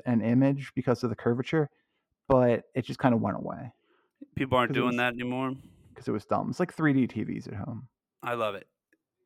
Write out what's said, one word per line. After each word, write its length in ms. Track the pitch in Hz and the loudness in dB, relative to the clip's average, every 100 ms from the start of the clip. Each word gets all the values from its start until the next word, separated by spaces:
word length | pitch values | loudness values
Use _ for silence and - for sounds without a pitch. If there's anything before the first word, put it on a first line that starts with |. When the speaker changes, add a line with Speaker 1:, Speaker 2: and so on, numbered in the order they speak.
| - | 0
Speaker 1:
an 140 | 117 | 2
image 520 | 107 120 135 139 135 | 4 4 4 2 -4
because 280 | - 127 120 | -4 0 0
of 80 | 120 | 0
the 60 | 120 | -2
curvature, 520 | - 120 131 160 147 _ _ _ _ _ - | 0 0 0 0 -2 _ _ _ _ _ 2
but 360 | 131 123 113 - | 4 6 4 0
it 100 | - | -6
just 160 | 123 - | -6 0
kinda 160 | 131 117 | 2 4
went 200 | 113 - | 2 -4
away. 360 | - - 120 - _ _ _ - - - | -6 -10 -12 -18 _ _ _ -20 -12 -6
Speaker 2:
People 200 | 135 127 | 0 2
aren't 140 | 120 | 2
Speaker 1:
'Cause 60 | 131 | 2
it 40 | |
Speaker 2:
doing 60 | 123 | 0
Speaker 1:
was, 60 | 120 | 2
Speaker 2:
that 140 | 123 | 0
anymore? 400 | 120 123 127 131 135 - - _ | -2 -4 -4 -4 -6 -12 -20 _
Speaker 1:
'cause 120 | - - | -14 -6
it 40 | |
was 120 | 107 | -6
dumb. 260 | - 104 101 | -2 -2 -2
It's 100 | - | -4
like 120 | 180 | -4
three 200 | - 156 | 0 2
D 140 | 135 117 | 2 0
T 160 | 110 | -2
Vs 240 | 104 - - | -6 -8 -10
at 60 | |
home. 340 | 107 - 113 127 _ _ _ | -10 -10 -10 -14 _ _ _
Speaker 2:
I 120 | 120 | -6
love 200 | 120 110 | -4 -4
it. 140 | 98 - _ _ _ _ _ | -6 -14 _ _ _ _ _